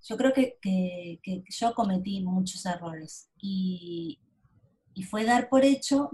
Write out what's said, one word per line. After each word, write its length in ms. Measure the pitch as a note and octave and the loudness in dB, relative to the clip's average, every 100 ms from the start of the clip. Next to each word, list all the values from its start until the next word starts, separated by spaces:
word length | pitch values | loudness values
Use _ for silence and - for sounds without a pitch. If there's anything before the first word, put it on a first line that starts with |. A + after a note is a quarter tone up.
| - | -10
yo 100 | A3+ | 2
creo 160 | C4 | 4
que, 260 | C4 B3+ - | 4 2 0
que, 600 | F#3+ F#3 F3+ F3+ F3 E3 | 0 0 0 -4 -10 -12
que 200 | - F#3 - | -8 -8 -8
yo 260 | - A#3 | -2 -2
cometí 480 | A#3 G3+ F#3 G3 G3 | 0 0 0 -2 -4
muchos 440 | F3+ F#3 F#3 - F#3 | 0 0 0 -4 -6
errores 640 | F3 E3+ D#3+ D#3 - - _ | -6 -6 -10 -12 -16 -20 _
y, 800 | G3 F#3+ F#3 F3+ F3 E3+ D#3+ - _ _ _ _ _ _ _ | -6 -2 -2 -4 -8 -8 -8 -10 _ _ _ _ _ _ _
y 100 | - | -12
fue 200 | F#3 G#3+ | -8 -2
dar 240 | A3 B3 - | 2 2 4
por 160 | C4+ | 6
hecho 460 | C4+ C#4 - C#4 C#4+ | 6 4 2 2 2